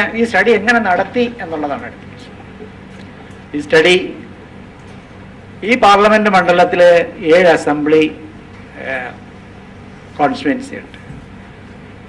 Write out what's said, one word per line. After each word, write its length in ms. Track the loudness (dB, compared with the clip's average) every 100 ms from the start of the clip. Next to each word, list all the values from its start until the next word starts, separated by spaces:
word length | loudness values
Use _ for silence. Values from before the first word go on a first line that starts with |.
| 0 -2
ഈ 40 | -2
സ്റ്റഡി 240 | 0 0 0
എങ്ങനെ 200 | 0 0 0
നടത്തി 360 | -2 -2 -4 -4 -6
എന്നുള്ളതാണ് 400 | -10 -8 -6 -8 -10
അടുത്ത 160 | -18 -20
പ്രശ്നം. 260 | -20 -20 -20 -20 -20 -20 -20 -20 -20 -20 -20 -20 -20 -12 -12
ഈ 40 | 0
സ്റ്റഡി 300 | 2 4 2 -2 -10 -18 -20 -20 -20 -20 -20 -20 -20 -20 -20 -20 -20 -20 -12 -4
ഈ 40 | 2 4
പാർലമെന്റ് 440 | 4 4 2 2 2
മണ്ഡലത്തിലെ 560 | 2 2 2 4 6 6 2 -4 2
ഏഴ് 160 | 4 4 2
അസംബ്ലി, 480 | 0 -2 2 2 2 -4 -16 -20 -20 -20 -20 -16 -12
ഏഹ്, 260 | -10 -12 -16 -20 -20 -20 -20 -20 -20 -20 -20 -20 -2
കോൺസ്റ്റിറ്റ്യുവൻസി 560 | -2 -2 -4 -6 -8 -14
ഉണ്ട്. 160 | -16 -20 -20 -20 -20 -20 -20 -20 -20 -20 -20 -20